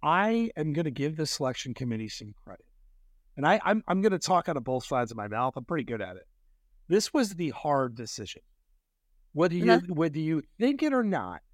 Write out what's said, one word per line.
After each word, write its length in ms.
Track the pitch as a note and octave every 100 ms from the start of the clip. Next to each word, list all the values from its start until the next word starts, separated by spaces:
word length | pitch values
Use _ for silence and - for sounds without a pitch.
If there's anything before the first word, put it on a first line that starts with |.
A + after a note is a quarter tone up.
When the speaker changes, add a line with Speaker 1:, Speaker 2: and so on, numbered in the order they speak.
Speaker 1:
I 480 | D3 F3 G#3 A#3 A3+ -
am 160 | D#3
gonna 180 | D3 D#3
give 260 | B2 C#3+ D#3
the 80 | D3+
selection 480 | - C3+ B2 B2+
committee 360 | A#2 B2 A2 A2
some 260 | - G#2+ - -
credit. 200 | F#2 _ _ - _ _ _ _ -
And 120 | D3
I, 120 | G3+ F3
I'm, 180 | G#3+ -
I'm 140 | F#3
gonna 180 | G#3 F#3
talk 280 | - F3+ E3+
out 80 | D3+
of 80 |
both 220 | A#2+ B2+ -
sides 240 | C3 A#2
of 80 | A#2
my 100 | G#2
mouth. 280 | G#2+ B2+ C3+
I'm 80 | A#2+
pretty 180 | E3
good 180 | A2+ A2+
at 140 | F#2+ F2+
it. 120 | - _ _ _ _ _ -
This 240 | F3+ -
was 220 | D4+ A3
the 160 | F3 D#3+
hard 460 | - D3 C#3 C3 A#2
decision. 480 | A2+ - G#2 - - _ _ _ _ _ _ _ _
Whether 220 | D3 F3 F3
you, 160 | E3+
Speaker 2:
Uh-huh. 220 | - F3
Speaker 1:
whether 260 | D#3+ E3 D3
you 240 | D#3 D#3+ - -
think 240 | A#3+ C#4
it 100 | D#4
or 100 | C4
not, 380 | G#3+ E3+ F#2 F2 -